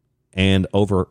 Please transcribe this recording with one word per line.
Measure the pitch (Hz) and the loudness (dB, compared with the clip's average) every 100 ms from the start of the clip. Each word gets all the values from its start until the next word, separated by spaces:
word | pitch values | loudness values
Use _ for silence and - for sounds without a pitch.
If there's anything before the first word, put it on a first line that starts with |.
| _ _ _ | _ _ _
and | 95 95 95 92 | -2 0 0 0
over | 101 101 95 90 | -2 -2 -2 -4